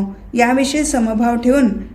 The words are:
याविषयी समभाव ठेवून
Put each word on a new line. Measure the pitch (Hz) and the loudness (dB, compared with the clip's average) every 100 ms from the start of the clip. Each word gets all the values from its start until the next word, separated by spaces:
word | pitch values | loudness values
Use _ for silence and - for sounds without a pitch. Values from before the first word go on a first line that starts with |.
| 196 - - | -4 -8 -8
याविषयी | 240 240 262 269 294 | 0 2 2 0 0
समभाव | 285 262 226 220 233 240 | -2 0 0 0 0 0
ठेवून | 240 277 247 190 - | 2 2 2 0 -8